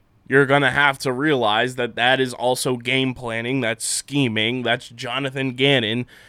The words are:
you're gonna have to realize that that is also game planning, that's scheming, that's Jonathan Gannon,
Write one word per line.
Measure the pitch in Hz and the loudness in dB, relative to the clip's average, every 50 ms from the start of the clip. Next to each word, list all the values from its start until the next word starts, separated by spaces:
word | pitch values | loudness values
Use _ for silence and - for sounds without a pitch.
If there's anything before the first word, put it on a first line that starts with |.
| _ _ _ _ _ | _ _ _ _ _
you're | - 131 139 139 | 2 4 4 6
gonna | 127 139 143 143 127 | 6 4 4 4 4
have | 127 139 147 143 131 - | 4 4 4 4 2 0
to | - 135 | -2 -4
realize | 123 123 147 156 143 123 117 104 104 113 120 127 127 | -2 0 0 0 2 2 2 2 2 2 0 0 -2
that | 127 120 117 107 | -4 -6 -4 -2
that | - 120 127 131 131 | 0 2 2 4 2
is | 131 123 120 | 2 -2 -2
also | - 120 127 127 - - 139 127 | -2 -2 0 0 0 -2 -4 -4
game | 120 117 127 131 131 131 131 123 | -4 -4 -2 -2 0 0 -2 -4
planning, | 131 127 117 113 113 117 120 135 135 | -6 -8 -8 -6 -6 -4 -4 -2 -2
that's | 123 113 113 110 - | -2 -2 -2 -4 -6
scheming, | - - - - - 135 143 135 117 107 110 107 113 123 127 | -6 -6 -6 -6 -4 -2 0 0 0 0 0 -2 -2 -2 -2
that's | 120 113 120 127 - | -2 -2 -2 -2 -4
Jonathan | - 120 117 131 120 123 135 139 135 131 139 135 131 123 | -10 -14 -12 -10 -8 -6 -6 -6 -6 -4 -4 -6 -4 -2
Gannon, | 123 135 143 139 127 113 104 113 123 123 - - - - | 2 2 4 4 2 2 0 -2 -4 -6 -8 -12 -20 -20